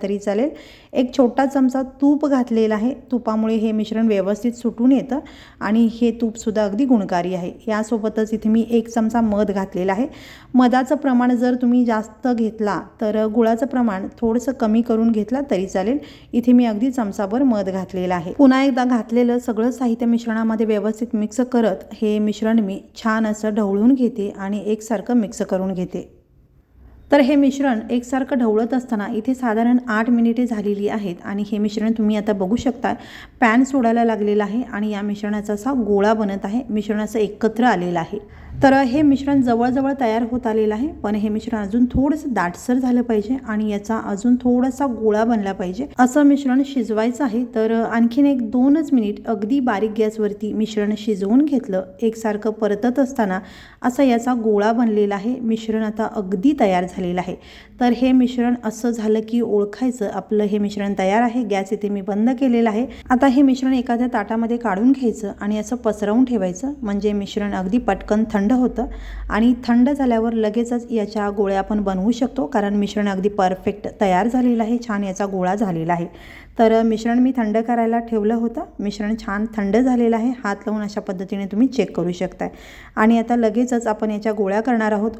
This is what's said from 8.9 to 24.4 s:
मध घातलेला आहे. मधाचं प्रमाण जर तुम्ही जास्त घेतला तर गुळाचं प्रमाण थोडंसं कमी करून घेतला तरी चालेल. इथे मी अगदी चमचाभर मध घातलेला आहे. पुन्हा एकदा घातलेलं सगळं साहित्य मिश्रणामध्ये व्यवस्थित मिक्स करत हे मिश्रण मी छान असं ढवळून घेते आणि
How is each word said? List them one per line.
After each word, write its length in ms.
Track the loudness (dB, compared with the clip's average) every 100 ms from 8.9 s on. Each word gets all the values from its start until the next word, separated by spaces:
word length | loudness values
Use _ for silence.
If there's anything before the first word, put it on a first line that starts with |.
| -2 0 0
मध 300 | 0 0 0
घातलेला 400 | -2 -4 -2 -2
आहे. 160 | -2 -4 -6 -20 -20 0
मधाचं 420 | 4 4 4 2 0
प्रमाण 400 | 2 2 2 2
जर 200 | 0 2
तुम्ही 220 | 2 2 2
जास्त 420 | 0 -4 -4 -2
घेतला 520 | 0 -2 -2 -2 -2 -6 -6
तर 240 | -2 0 0
गुळाचं 400 | 2 2 2 0
प्रमाण 420 | 0 0 -2 -8 -4
थोडंसं 300 | -2 0 -2
कमी 300 | -2 2 2
करून 300 | 2 2 2
घेतला 300 | 0 -2 -4 -2
तरी 140 | -2 -2
चालेल. 320 | -2 -2 -2 -6 -18 -4
इथे 180 | 0 4
मी 140 | 6 4
अगदी 260 | 2 -2
चमचाभर 520 | -2 -4 -2 -2 2
मध 260 | 2 2 0
घातलेला 460 | -4 -4 -4 -2 -2
आहे. 180 | -2
पुन्हा 300 | 4 6 6
एकदा 200 | 2 2
घातलेलं 560 | 0 0 0 2 2 2
सगळं 320 | -2 0 -2
साहित्य 340 | 0 -2 0 0
मिश्रणामध्ये 600 | 0 0 -2 0 0 0
व्यवस्थित 500 | 0 -2 -4 -4 -2
मिक्स 240 | -2 -2 0
करत 320 | 2 2 0 -6
हे 240 | -4 0 0
मिश्रण 400 | 0 0 0 2
मी 200 | 0 -4 -12 -6
छान 240 | -2 0 0
असं 260 | -2 -2
ढवळून 400 | 0 0 2 4
घेते 400 | 4 2 -2 -6
आणि 260 | -6